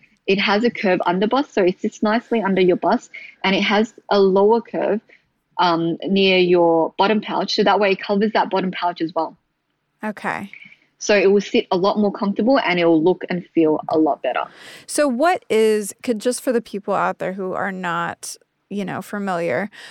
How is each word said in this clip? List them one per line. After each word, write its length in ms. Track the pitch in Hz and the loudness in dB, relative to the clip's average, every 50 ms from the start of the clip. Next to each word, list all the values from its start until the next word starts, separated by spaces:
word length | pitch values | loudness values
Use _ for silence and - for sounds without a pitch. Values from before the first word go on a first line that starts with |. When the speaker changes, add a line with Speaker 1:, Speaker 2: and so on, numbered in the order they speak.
| _ _ _ _ _ | _ _ _ _ _
Speaker 1:
it 140 | - 196 196 | -2 -2 0
has 240 | 196 220 202 208 233 | 0 0 0 2 0
a 80 | 240 | 0
curve 280 | - - - 202 185 180 | -2 0 0 0 0 0
underbust, 480 | - - 196 185 214 214 - 262 294 - | 0 -2 0 0 0 0 0 0 -2 -2
so 120 | - 214 190 | -2 0 0
it 160 | 175 190 - | 0 0 -2
sits 220 | - 214 - - | -6 -8 -4 -2
nicely 400 | - 214 214 240 - - 233 226 | -2 0 0 -2 -2 -2 -4 -2
under 200 | 190 190 196 185 | 0 0 2 2
your 140 | 185 180 175 - | 4 4 2 2
bust, 340 | - 170 208 247 - - - - - - - _ - | 2 0 0 0 -2 -8 -18 -20 -20 -20 -16 _ -2
and 120 | 190 196 | -2 0
it 60 | 190 | 0
has 320 | 202 202 208 208 226 - - - _ - | 0 2 2 2 0 0 -4 -16 _ 0
a 100 | 202 202 | 2 4
lower 400 | 196 190 185 196 202 208 226 233 | 4 4 4 4 4 4 4 2
curve, 380 | 220 - - 175 - - 196 226 - _ - _ _ _ _ _ _ _ _ - | 0 -4 -6 -4 -2 -2 -2 -4 -6 _ -20 _ _ _ _ _ _ _ _ 0
um, 380 | 175 180 170 165 165 170 165 - - | 0 2 2 0 0 -2 -4 -4 -4
near 340 | - 196 196 196 190 185 185 | 0 2 2 4 4 4 4
your 560 | 180 175 180 175 170 165 165 165 160 - - - | 4 4 4 4 6 4 4 4 2 0 0 0
bottom 240 | 196 202 220 214 | 0 2 2 0
pouch, 340 | - - 160 156 185 196 - | -2 -4 -4 -4 -4 -2 0
so 80 | - 208 | 0 2
that 160 | 202 190 196 | 2 2 2
way 120 | 214 196 | 2 2
it 80 | 190 - | 0 -2
covers 320 | - - 208 202 214 214 - | -2 -2 0 0 0 0 2
that 160 | 214 - 208 | 0 0 0
bottom 220 | 185 190 185 185 | 0 -2 -2 -2
pouch 300 | 180 - 180 175 175 - | -6 -4 -4 -4 -2 -4
as 120 | 165 160 - | -6 -4 -4
well. 240 | 165 160 - - _ _ _ _ _ _ _ _ _ _ _ _ _ - | -4 -6 -6 -8 _ _ _ _ _ _ _ _ _ _ _ _ _ -10
Speaker 2:
Okay. 480 | 214 208 - - 196 - 82 196 196 - - - - - _ _ _ _ _ | -10 -10 -6 -6 -6 -6 -6 -8 -12 -16 -20 -20 -20 -20 _ _ _ _ _
Speaker 1:
So 160 | - - 208 | -2 0 2
it 120 | 202 170 196 | 2 4 4
will 100 | 196 202 | 2 2
sit 260 | 196 - - 247 - - | 0 0 -2 -2 -2 0
a 60 | - 180 | -2 0
lot 220 | 180 202 214 214 | 0 0 0 0
more 120 | 208 202 | 0 -2
comfortable 480 | 196 - 208 202 202 - 208 233 269 269 | -2 -2 -4 -4 -2 -2 0 2 2 2
and 200 | - 170 180 175 | 2 0 0 2
it 60 | 170 | 2
will 160 | 170 165 160 156 | 4 2 4 2
look 200 | 185 180 180 - - | 2 0 0 -4 -6
and 160 | 185 175 180 - _ | -6 -8 -8 -4 _
feel 260 | 170 160 156 151 - - - | 2 2 2 2 0 -2 -2
a 80 | 160 160 | 0 0
lot 220 | 156 151 135 - - | 2 2 0 -2 -4
better. 220 | 131 - - - - - - - - - - - - | -4 -4 -4 -6 -8 -12 -20 -20 -20 -20 -20 -16 -8
Speaker 2:
So 200 | - - 294 285 | -2 0 0 0
what 380 | 240 233 302 349 370 - - _ | 0 0 0 0 0 -2 -2 _
is, 440 | - 220 220 220 214 214 208 196 - - - | 0 2 2 2 2 0 -4 -6 -12 -10 -6
could, 160 | - 240 208 | -4 -4 -2
just 220 | - 247 247 - | -2 -4 -4 -2
for 100 | - 277 | -4 -2
the 100 | 233 233 | -2 -2
people 320 | 220 - - 196 - - 196 | -4 -4 -10 -10 -6 -4 -2
out 260 | 160 170 180 190 - | -2 -2 -2 -4 -4
there 140 | 165 175 185 | -6 -8 -6
who 200 | 202 190 185 175 | -6 -8 -8 -6
are 180 | - - 196 | -6 -6 -6
not, 640 | 190 185 185 175 165 170 170 165 - - - - - - _ _ _ _ _ _ | -6 -8 -6 -6 -4 -4 -6 -6 -8 -12 -14 -16 -16 -18 _ _ _ _ _ _
you 140 | 196 202 196 | -10 -10 -8
know, 180 | 170 147 - 196 | -8 -8 -10 -10
familiar, 680 | - - 208 202 196 185 170 170 165 120 127 202 214 - - - - | -10 -10 -8 -6 -6 -4 -4 -4 -4 -4 -4 -4 -6 -10 -18 -20 -20